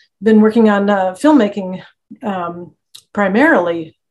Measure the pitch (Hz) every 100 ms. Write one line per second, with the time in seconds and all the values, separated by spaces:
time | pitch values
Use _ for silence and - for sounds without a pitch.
0 | _ - 202 220 214 226 214 202 202 202
1 | 185 185 294 294 202 208 185 185 - _
2 | _ 214 220 185 170 175 175 _ _ -
3 | _ - 196 208 311 240 170 170 160 _
4 | _